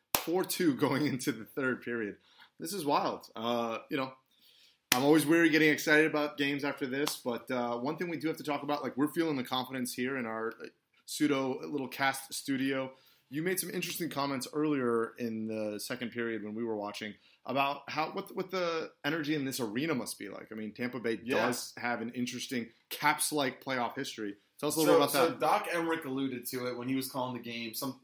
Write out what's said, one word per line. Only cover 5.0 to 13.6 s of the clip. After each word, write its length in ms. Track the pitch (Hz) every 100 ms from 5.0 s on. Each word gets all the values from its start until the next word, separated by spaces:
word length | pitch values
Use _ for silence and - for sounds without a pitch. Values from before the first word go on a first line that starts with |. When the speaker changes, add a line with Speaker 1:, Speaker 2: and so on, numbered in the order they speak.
Speaker 1:
always 220 | 139 160 143
weary 240 | 170 165
getting 200 | 151 156
excited 360 | 143 160 151 156
about 320 | 151 147 -
games 260 | 143 143
after 220 | 143 131 135
this, 300 | 135 147 -
but, 320 | 127 117 -
uh, 240 | 127 120 120
one 200 | 127 160
thing 100 | 180
we 60 | 156
do 120 | 151
have 80 | 156
to 60 | 151
talk 180 | 143
about, 180 | 143 147
like, 140 | 131 127
we're 140 | 143
feeling 240 | 170 165 139
the 80 |
confidence 500 | 123 127 131 131 123
here 220 | - 127 135
in 80 | 113
our, 280 | 110 113 -
uh, 60 | - - _ _ -
pseudo 540 | - 147 135 135 143 160
little 220 | 147 123
cast 440 | - 135 131 -
studio. 580 | - - 131 135 135 131 - _ _ -
You 120 | 143
made 180 | 175
some 100 | 185